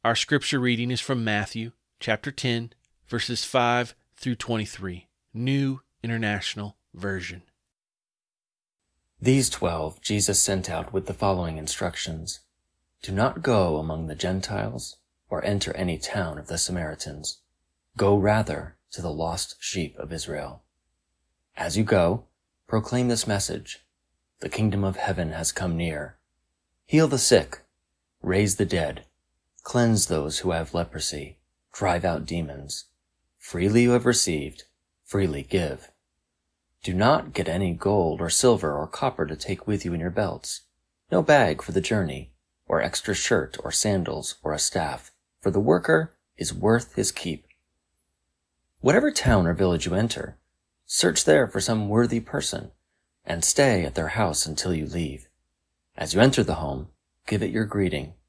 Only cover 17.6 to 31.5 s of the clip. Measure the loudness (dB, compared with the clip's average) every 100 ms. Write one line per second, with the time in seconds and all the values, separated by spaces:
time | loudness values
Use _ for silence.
17.6 | _ _ _ 0 4 4 4 2 0 -4
18.6 | -8 _ _ -8 -6 -4 -4 -4 -8 -8
19.6 | -8 -6 -6 -8 -10 -10 -8 -8 -10 -14
20.6 | _ _ _ _ _ _ _ _ _ -8
21.6 | -2 0 4 4 4 2 -6 _ _ _
22.6 | _ -2 0 0 0 0 0 -2 -2 -6
23.6 | -10 -18 _ _ _ _ _ _ -8 0
24.6 | 0 2 -2 -2 -4 -2 -4 -4 -4 -2
25.6 | -4 -2 -4 -4 -10 -16 _ _ _ _
26.6 | _ _ _ 4 4 4 6 6 4 -12
27.6 | _ _ _ _ _ _ 0 2 2 2
28.6 | 0 0 -2 -6 -16 _ _ _ _ _
29.6 | -2 2 4 4 2 0 -2 -2 -2 -2
30.6 | -2 -4 -4 -4 -6 -6 -12 -18 _